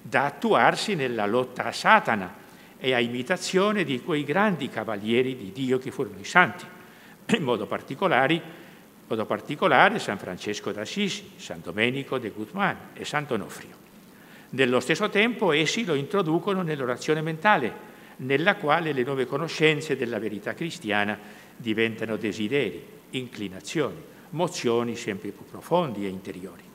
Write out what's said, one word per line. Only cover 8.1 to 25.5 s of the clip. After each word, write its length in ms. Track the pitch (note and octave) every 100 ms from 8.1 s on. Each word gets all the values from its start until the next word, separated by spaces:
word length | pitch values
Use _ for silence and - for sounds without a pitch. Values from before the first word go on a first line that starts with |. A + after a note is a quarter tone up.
| B2+ C3+
in 80 | E3+ - - - - - - -
modo 180 | A2
particolare 760 | G#2 G#2+ - D3 F#3+ C3 C#3+ A3
San 180 | - G2+
Francesco 540 | - F2+ - G#2 -
d'Assisi, 600 | G2+ G#2+ G3 G3+ - - -
San 240 | - E2+
Domenico 560 | F2 F#2 A#2 C#3 C3+ C3
de 120 | A2
Guzmán 480 | G#2 G#2+ F#3+ F#3+ A2+ -
e 120 | -
Sant'Onofrio. 720 | - D3 C#3+ A2+ F2 - - - - - - - - - -
Nello 300 | B2+ C3 B2
stesso 280 | - D#3+ G#3
tempo 420 | G3 A#3 - G3
essi 340 | D3 D3+ A3
lo 80 | A3+
introducono 680 | C#3+ C#3 G3 D#3+ E3 E3+ F#3+
nell'orazione 600 | E3 D3 B2 A#2+ - D#3
mentale, 680 | D#3 D#3+ G#3+ G3 A2 - - - - -
nella 380 | C3 C#3 F3+
quale 380 | G3 D3 D#3+ D#3
le 100 | C3+
nuove 220 | B2 C3+
conoscenze 680 | B2 C#3 E3 - D#3 D3+ -
della 240 | C3+ A#2 A2
verità 340 | G#2+ G2 A#2
cristiana 640 | G#2+ E3 - G#2 G#2 G#2 G#2 - - -
diventano 640 | - A#2 G#2+ A2+ A2 A2 G#2+
desideri, 640 | G#2+ G#2 G#2 C#3 G#2+ E2+ - - -
inclinazioni, 920 | C3 B2 - G2+ F#2 - E3 B2 E2 - - -
mozioni 640 | D3 E3+ - A#2+ A#2 A#2+
sempre 340 | A2+ - G2 G2+
più 160 | -
profondi 600 | -